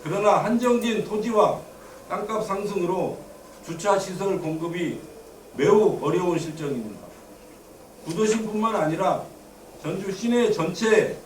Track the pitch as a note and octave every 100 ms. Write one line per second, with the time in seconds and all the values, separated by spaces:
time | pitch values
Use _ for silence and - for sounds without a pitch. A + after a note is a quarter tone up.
0 | D3 G3 G#3+ F3+ G#3 A#3 B3 A#3+ A3+ G#3
1 | - G#3+ A#3+ A3 - - - - - -
2 | - F#3+ G#3 G#3+ - G3 G3+ G3 F3 F#3
3 | C#3 - - - - - - E3 G3+ G3
4 | F#3+ F3+ G3 F#3 D#3 D#3 D#3+ E3+ D#3+ A#2
5 | - - - - - A2+ D3 G#3+ G3 D#3
6 | D#3 F3 F3+ D#3+ D3+ D3+ D3 B2 G#2+ F#2+
7 | - - - - - - - - - -
8 | - E3+ G#3+ A3+ G#3+ G#3+ A3+ - D#3 D#3+
9 | F#3+ - - - - - - - D3+ F#3+
10 | G3 - A#3 A#3+ A3+ - D#3+ - A3 G#3+
11 | - -